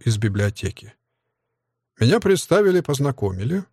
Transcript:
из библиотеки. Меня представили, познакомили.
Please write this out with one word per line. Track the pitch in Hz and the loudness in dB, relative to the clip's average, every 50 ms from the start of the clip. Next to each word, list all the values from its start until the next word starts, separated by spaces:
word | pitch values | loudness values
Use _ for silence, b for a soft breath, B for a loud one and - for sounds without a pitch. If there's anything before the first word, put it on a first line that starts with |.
| - | -2
из | 117 110 104 | -2 0 0
библиотеки. | 113 104 98 101 101 101 - - - 95 - - - 107 _ _ _ _ _ _ _ _ _ _ _ _ _ _ _ _ _ _ _ _ _ - | 0 -2 0 0 -2 -2 -4 -6 -10 -10 -10 -10 -20 -20 _ _ _ _ _ _ _ _ _ _ _ _ _ _ _ _ _ _ _ _ _ 0
Меня | 110 127 202 233 | 2 2 2 2
представили, | - 190 190 - - - 170 208 208 190 180 175 | 2 2 0 0 2 2 2 4 4 4 2 2
познакомили. | - - 143 131 143 143 123 - 104 98 92 92 104 139 180 202 185 _ | 0 -2 -4 -2 -2 -4 -2 -4 -4 -6 -4 -4 -6 -4 -4 -4 -6 _